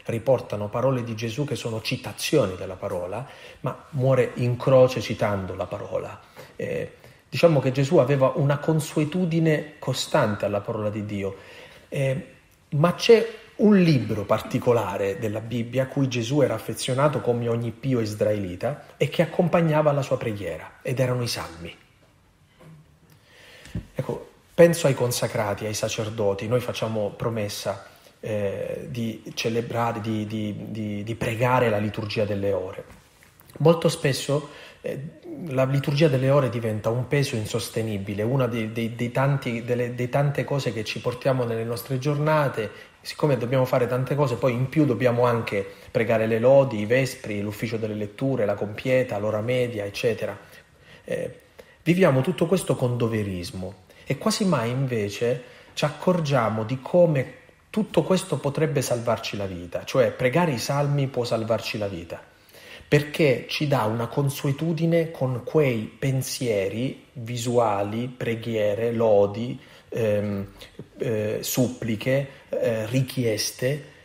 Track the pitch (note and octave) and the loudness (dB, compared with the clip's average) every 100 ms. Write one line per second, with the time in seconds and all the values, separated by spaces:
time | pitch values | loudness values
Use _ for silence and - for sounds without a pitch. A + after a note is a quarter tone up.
0 | - A2+ C3 A#2+ - G#2 G#2 B2 C3 B2+ | -6 -2 2 0 0 -6 -4 0 0 0
1 | A#2 A2 A2+ A2+ C#3+ A#2+ A#2+ A2 - B2 | -4 -6 -6 -4 -4 -4 -6 -6 -4 -6
2 | G#2 - - D3+ G2+ F#2 F#2 F#2 G2+ F2+ | -6 -8 2 2 2 -2 -10 -8 -6 -4
3 | F2+ G#2+ C3+ - - - - - - C#3 | -6 -8 -10 -16 -20 -8 -8 -8 -8 0
4 | C3 B2+ A#2 - B2 A#2+ C3+ C3 B2+ - | 2 4 2 0 -2 0 6 8 8 4
5 | G#2 A2 A2 G2 F#2 F#2 F2+ G2+ G2 - | -6 -2 -2 -2 -4 -6 -8 -8 -6 -6
6 | G2 - - - - - - - - - | -6 -12 -20 -20 -18 -10 -6 -6 -6 -12
7 | - - _ C3 E3+ C#3+ C3 B2 C#3 F3 | -20 -20 _ 4 6 6 2 0 4 4
8 | B2+ C#3 C3 E3+ C#3 C#3 - D#3+ D3 D#3+ | 4 4 2 4 2 2 0 0 0 -2
9 | D3+ F3+ F3+ E3 D#3+ C#3+ - - - B2+ | 0 0 0 2 4 2 -2 -8 -6 -4
10 | - D#3 A2+ G#2 G2+ G2+ A2 A2 G#2+ G#2+ | 0 2 2 0 -2 -2 -4 -4 -4 -4
11 | G2+ G2+ G2 G2 - - - - - D3 | -6 -4 -6 -8 -16 -20 -20 -20 -8 -2
12 | C3+ C#3 - - _ _ _ C#3+ F3 - | -2 -2 -8 -18 _ _ _ 2 2 4
13 | - A3 - - - - G#3+ G3 E3+ C3+ | 6 8 6 -6 -12 4 6 8 6 4
14 | G#2+ G#2 G2 A2 - D#3+ - A#2 G2+ G2 | 2 -2 0 -2 0 0 2 2 2 -2
15 | G2 G2 A2 A2 A2+ A#2+ A2+ B2+ C3 C#3+ | -2 -2 -4 -4 -4 -4 -2 -2 -2 0
16 | C3 A#2+ A2+ D3 A#2+ A2+ - A2+ - B2+ | 0 0 0 2 2 0 -6 -6 -2 2
17 | D3 B2+ B2 A#2+ A#2 A#2 A#2 - C#3 B2 | 2 0 0 0 0 -2 -4 -4 0 0
18 | G#2+ G#2 G#2+ G#2+ F2+ F2+ A#2 D3 - - | 0 0 0 0 -4 -6 -6 -6 -8 -4
19 | C#3+ - D#3+ - E3+ F3+ E3 D3+ D3+ C#3 | 0 0 0 2 2 2 4 4 4 2
20 | C3 B2+ A#2+ G2+ F2 D#2+ - - - B2+ | 0 -2 -2 -6 -6 -8 -12 -12 -4 -2
21 | B2+ B2 A#2 G2+ E2 E2 E3+ - _ _ | 0 0 -4 -6 -8 -12 -16 -18 _ _
22 | _ _ _ _ _ _ D#3+ D#3 _ _ | _ _ _ _ _ _ -20 -20 _ _
23 | _ _ _ - - - - - - - | _ _ _ -20 -20 -20 -14 -12 -10 -8
24 | - - - _ _ - E3+ E3 C#3+ C3 | -6 -8 -12 _ _ 6 8 6 2 2
25 | B2 - A#2+ A#2 G#2 G2+ G#2+ G#2+ A2 - | 0 -2 -2 -2 -2 -2 -4 -4 -4 -2
26 | G#2+ A#2 G2+ F#2+ G#2+ B2 A#2 - A2 A2 | -4 0 0 0 0 0 0 -4 -4 -2
27 | G2+ - A#2+ G#2+ G#2 - G#2 G2 - - | -4 -4 -4 -4 -4 -6 -6 -6 -10 -20
28 | - _ G#2 G#2+ G2 - - - - A#2+ | -20 _ -6 -4 -4 -4 -6 -8 -8 -6
29 | A2+ A2 - - A#2 A#2 A#2 A#2 A#2 A2 | -6 -8 -12 -6 -4 -2 -2 -2 -2 -2
30 | G#2+ G#2+ G#2+ A2 G#2 G#2 A2 G#2+ G#2 G#2 | -4 -4 -4 -4 -6 -6 -8 -8 -6 -6
31 | G#2+ A2 B2 A2 B2 B2+ A#2 G#2 G#2+ G#2+ | -6 -6 -4 0 2 2 2 2 -2 -4
32 | G#2 A2+ G#2 G2+ G2 F#2 F#2 - - - | -4 -2 -2 0 -2 -2 -4 -10 -16 -20
33 | _ _ - - - - D3+ E3+ E3 - | _ _ -20 -20 -14 2 4 6 2 0
34 | C#3+ B2+ - C#3+ - - - - - C#3 | 0 0 -2 -2 -4 -16 -20 -12 -10 -8
35 | C#3+ - - - - C3 C3 C#3 - C#3+ | -12 -14 -14 -12 -4 0 2 2 0 4
36 | D#3+ C3+ C3 C#3+ B2+ A#2 A2+ G#2+ A2 A#2+ | 4 4 4 4 2 0 -2 -2 -2 -2
37 | B2 C#3+ C3+ A2+ G#2 A#2 - A#2 A2+ G2+ | 0 0 0 -2 -2 -4 -4 -4 -4 -4
38 | G2+ G2+ A2 C3+ A#2+ A#2+ A2 A#2 A#2 A#2+ | -4 -2 0 2 0 -2 -4 -4 -4 -4
39 | A#2+ C3+ C3+ C#3 C3 A#2 A#2 B2 A#2+ B2 | -4 0 2 0 -2 -4 -2 -2 -2 -4
40 | B2 C#3+ C#3+ C#3+ B2+ - B2 A2 G#2 - | -2 2 2 0 -2 -2 -2 -4 -6 -6
41 | B2 - C#3 C3 A#2 A2+ A2+ A#2 - C3 | -6 -2 0 0 0 -2 -4 -6 -4 -2
42 | D3 C#3+ D3+ D#3 C#3 - G#2 - - _ | 0 0 2 2 2 -2 -6 -8 -20 _
43 | - - D#3 B2 A#2+ C3+ B2+ C#3 A#2 B2+ | -14 -2 2 2 2 0 2 2 2 0
44 | C3 C#3+ C#3 A#2+ C3+ A#2+ C3 D#3+ C#3 A2 | 0 2 2 2 0 0 0 2 2 4
45 | B2 A#2+ B2 A#2 G#2+ G2+ G2 - - - | 2 4 2 2 0 -4 -4 -10 -4 0
46 | A2+ A2+ A2 A2+ B2 C#3 C3 G#2+ G#2 B2+ | 2 2 2 4 6 8 6 0 0 2
47 | C3 - A2+ G#2 G#2 G2+ A2+ A2 A2 G#2+ | 0 -4 -8 -4 -6 -4 -4 -4 -4 -4
48 | G#2 - C3+ B2 G2+ G2+ G#2 G#2+ C3 B2+ | -6 -4 -2 0 0 0 -4 -4 0 2
49 | B2 G#2 G#2+ G#2+ A2+ B2+ A#2+ G#2+ G2+ - | 2 -2 -2 -2 0 0 -2 -4 -6 -2
50 | B2 G#2+ G2 G2+ - - - _ - - | -2 -2 -4 -8 -16 -20 -20 _ -20 -16
51 | - - - - - - - _ D#3 F3+ | -6 -6 -6 -10 -20 -20 -20 _ 2 6
52 | F3 C3 D#3 - E3+ F#3 - B2+ B2 A#2+ | 6 6 2 0 2 2 0 0 0 0
53 | A#2 A2 G2 F2+ F2 F#2+ F#2 - - - | 0 0 -2 -6 -8 -8 -10 -12 -20 -10
54 | - C#3 A3 G#3 F#3+ C#3+ A#2 B2+ C3 A#2 | -6 -2 -2 0 2 0 0 -2 -2 -2
55 | G#2 - A#2+ B2 - - - - D3 - | -2 -2 -2 -2 -6 -20 -16 -4 -4 0
56 | F#3 F3 D3 C3+ A2 G#2+ A2 C3 - F3+ | 0 0 2 2 2 -2 -4 -6 2 4
57 | E3+ C#3+ - - - _ _ G#3+ G#3+ - | 6 4 -2 -8 -20 _ _ -4 0 2
58 | D#3 F#3 - C3 C#3 D3 D#3 C#3 B2 A#2 | 2 2 0 -4 -2 0 0 0 0 -2
59 | A#2 A2 - G#2 G2 F2 F2 F#2 F#2 C3+ | 0 -2 -2 -6 -6 -8 -10 -10 -2 2
60 | A2+ - B2+ D#3+ E3+ A#2+ - C#3+ C#3+ C#3+ | 2 2 2 2 2 0 -2 0 2 2
61 | C3+ B2 A#2 A2+ A2 A2 - A2 G2+ E2+ | 0 -2 -2 0 0 -2 -2 -4 -4 -6
62 | E2+ - - _ _ - - - - D3 | -10 -14 -16 _ _ -20 -20 -20 2 2
63 | D3 - D3 A#2+ - - D3 C3 G#2+ A#2 | 2 2 4 2 -2 -4 0 2 2 0
64 | A#2 - C#3 - C#3+ C3+ E3 D#3+ E3 E3+ | -2 -2 -2 0 -2 -2 -2 0 2 2
65 | E3 - B2+ B2 - D#3 C#3 A2+ G#2+ - | 0 -4 -4 -4 0 2 2 0 -4 -4
66 | C#3 C3 - - B2 G2+ F#2+ G#2+ C3 - | -2 -2 -2 -4 0 0 0 -2 -4 -6
67 | - C3 A2+ A#2+ A#2+ A#2+ A2+ G2+ G2+ A2+ | -16 -14 -10 -6 0 2 2 2 -2 -4
68 | B2 - A#2+ A2+ A#2 A2 G#2 G2+ A#2 A2+ | -6 -4 -4 -4 -2 0 0 0 0 2
69 | A2+ G2+ G2+ G#2+ A#2+ C3+ - - - - | 6 6 4 0 -8 -8 -14 -20 -10 -2
70 | A2 G#2 G#2 G2+ G2 - - - - - | 0 0 -2 -4 -8 -14 -20 -20 -14 -8
71 | B2+ G#2+ G#2+ A2 - - A#2+ - A2+ G#2+ | -4 -2 -2 -4 -2 0 0 -2 -6 -4
72 | C3 C3+ C#3 - - - B2+ A2 G#2+ B2+ | 0 0 -2 -10 -8 -2 -2 -2 -2 -2
73 | B2+ C3 A#2 G#2 - - B2 D3 - - | 0 -2 -2 -2 -4 -4 -4 -4 -8 -20